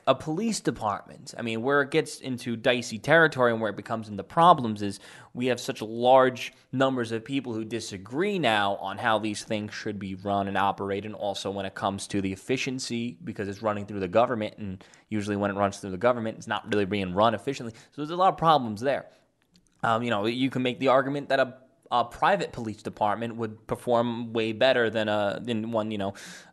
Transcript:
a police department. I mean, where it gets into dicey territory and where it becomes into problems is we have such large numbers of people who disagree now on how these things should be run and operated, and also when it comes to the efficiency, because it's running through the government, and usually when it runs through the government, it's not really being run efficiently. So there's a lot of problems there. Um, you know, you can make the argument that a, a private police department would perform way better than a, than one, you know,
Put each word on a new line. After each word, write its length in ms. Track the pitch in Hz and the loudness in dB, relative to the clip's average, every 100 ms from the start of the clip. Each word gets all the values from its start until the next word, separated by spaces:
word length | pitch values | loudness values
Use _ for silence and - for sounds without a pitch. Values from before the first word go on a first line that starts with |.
| - | 0
a 80 | 131 | 0
police 460 | - 160 226 208 | -2 -4 -2 -2
department. 720 | - 117 110 98 - 76 - - | -2 -2 -2 -4 -6 -18 -16 -8
I 40 | |
mean, 200 | 120 113 | -4 -2
where 200 | 127 143 | 2 2
it 100 | 131 | 2
gets 300 | 160 135 - | 0 -2 -6
into 340 | 131 123 123 117 | -8 -6 -6 0
dicey 420 | 127 123 117 110 | 2 2 0 -4
territory 540 | 139 165 160 135 123 | 4 6 6 4 2
and 80 | 113 | 4
where 100 | 110 | 0
it 60 | 101 | -4
becomes 320 | - 113 104 | -6 -6 -6
into 160 | 101 | -8
problems 580 | 92 - 170 156 120 104 | -2 6 8 8 4 -2
is 200 | 101 98 - - - | -4 -6 -14 -20 -14
we 140 | 120 123 | -4 -2
have 120 | 120 | 0
such 220 | - 123 | -4 -6
large 720 | 110 117 123 131 131 120 - - _ | -6 2 6 8 8 2 -8 -12 _
numbers 400 | 131 135 127 113 | 0 2 0 -2
of 140 | 113 110 | -4 -4
people 280 | 139 127 | -6 -4
who 120 | 110 110 | -6 -6
disagree 720 | 113 - 98 101 131 202 196 | -6 -6 -10 -8 -4 -2 0
now 360 | 127 107 101 101 | 2 4 2 -2
on 200 | 95 98 | -6 -4
how 220 | 117 107 | 0 0
these 240 | 107 104 | 0 -6
things 300 | - 110 104 | -4 -6 -6
should 260 | - - 101 | -8 -8 -8
be 160 | 98 92 | -8 -6
run 320 | 98 101 98 | -2 -2 0
and 100 | 95 | 0
operated, 460 | 98 95 98 98 | 0 0 -2 -4
and 120 | 107 104 | -6 -6
also 360 | 101 95 98 | -4 -4 -4
when 140 | 98 95 | -6 -6
it 100 | - | -4
comes 320 | 104 98 - | -4 -4 -4
to 140 | 101 | -2
the 100 | 95 | -2
efficiency, 840 | 92 - 131 - 131 - 117 120 - - | -4 -4 -4 -4 -6 -6 -6 -6 -8 -10
because 240 | 104 98 | -8 -8
it's 120 | 98 | -4
running 240 | 107 104 101 | -2 -2 -4
through 140 | 104 | -6
the 80 | 92 | 0
government, 500 | 110 123 117 107 - | 2 2 0 -4 -8
and 280 | 104 92 - - - | -10 -12 -16 -20 -8
usually 260 | 107 101 101 | -4 -2 0
when 160 | 101 | 0
it 60 | 98 | 2
runs 220 | 101 - | 0 0
through 120 | 101 | -8
the 60 | 92 | 0
government, 400 | 120 123 113 - | 2 2 -2 -8
it's 100 | - | -4
not 240 | 104 - | -4 -2
really 140 | 104 95 | -2 0
being 280 | 101 92 | -2 -2
run 220 | 90 113 107 | 2 2 2
efficiently. 380 | - 135 117 - - | -4 -8 -10 -14 -16
So 100 | - | -10
there's 100 | 151 | -6
a 40 | 175 | 2
lot 140 | 190 | 2
of 80 | 160 | 4
problems 420 | 165 151 120 104 | 4 4 2 -2
there. 280 | 135 123 - _ _ _ _ _ _ _ | -2 -2 -4 _ _ _ _ _ _ _
Um, 180 | 117 113 | 0 2
you 100 | 120 | 2
know, 160 | 104 107 | 0 0
you 220 | 123 131 | 0 0
can 120 | 127 | 0
make 180 | 127 101 | -2 0
the 80 | 131 | 4
argument 400 | 127 135 143 139 | 4 4 -2 0
that 140 | 135 | 2
a, 140 | 127 - _ _ - | 2 -2 _ _ -2
a 120 | 120 120 | 0 0
private 480 | - 156 196 160 | 2 2 2 0
police 280 | - 110 101 | -6 -8 -6
department 540 | 110 - 107 101 117 113 | -8 -2 0 0 -4 -6
would 320 | 113 107 - | -8 -8 -8
perform 640 | 120 - 117 120 117 120 | -6 2 2 2 -2 -4
way 220 | 117 110 | -2 -2
better 360 | 107 131 123 113 | 2 4 4 2
than 200 | 110 107 | 0 0
a, 320 | 107 101 - | 0 0 -2
than 300 | 117 110 113 | -4 -4 -2
one, 200 | 113 107 | -2 -2
you 60 | 107 | -4
know, 160 | 98 - - - - | -4 -6 -12 -18 -12